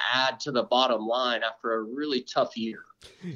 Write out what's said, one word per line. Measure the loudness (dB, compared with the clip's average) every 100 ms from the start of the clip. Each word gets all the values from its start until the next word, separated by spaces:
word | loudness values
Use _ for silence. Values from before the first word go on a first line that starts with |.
| 2
add | 2 2 0
to | -2
the | -2
bottom | 4 4 4 2 0
line | 0 2 0
after | -2 -4 -2
a | -2
really | -2 -6 -2 -2
tough | 0 0 0 0
year. | -6 -6 -16 -20 -20 -14 -12